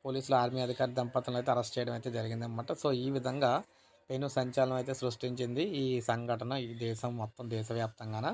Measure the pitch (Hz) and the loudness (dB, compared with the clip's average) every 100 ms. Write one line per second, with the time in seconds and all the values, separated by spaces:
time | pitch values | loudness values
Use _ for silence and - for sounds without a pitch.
0 | 135 135 131 131 120 127 123 123 127 127 | -2 -4 4 4 4 2 -2 0 0 2
1 | 120 131 127 123 123 120 113 - 120 117 | 0 0 0 0 2 2 2 -2 -2 -2
2 | 127 117 113 113 117 113 120 - 147 127 | -4 -2 -2 -2 -4 -4 -4 0 2 2
3 | 131 139 127 135 131 139 - _ _ _ | 2 0 0 2 4 4 -2 _ _ _
4 | _ 131 139 - 127 131 127 127 127 131 | _ -2 0 0 2 4 4 2 -2 -2
5 | 127 117 127 123 120 123 196 151 131 123 | -2 0 -4 -2 -2 0 0 0 2 2
6 | 117 117 120 117 120 135 117 117 117 113 | 2 0 0 -2 -2 -4 -4 -4 -4 -2
7 | 123 120 110 - 120 110 110 117 113 - | -2 -2 -6 -6 -4 -4 -2 -2 -2 -4
8 | 110 107 139 | -6 -2 -2